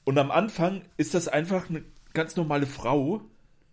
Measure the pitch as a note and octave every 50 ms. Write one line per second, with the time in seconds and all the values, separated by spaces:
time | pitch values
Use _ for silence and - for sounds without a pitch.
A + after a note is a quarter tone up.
0 | _ - - D3 C3+ - - E3 G#3 A3 - - E3 F3+ G3 F#3 - - _ -
1 | D3+ - - F3+ E3+ D#3+ - D3+ D#3+ F3 G3 F#3 F3 - E3 D#3 - - - -
2 | - - - D#3+ D#3+ D#3+ - F#3 E3+ D3+ D3 C#3+ C#3+ C3 - - - A#2 C#3 D3
3 | C3 D3 G3+ G#3+ - - - - - _ _ _ _ _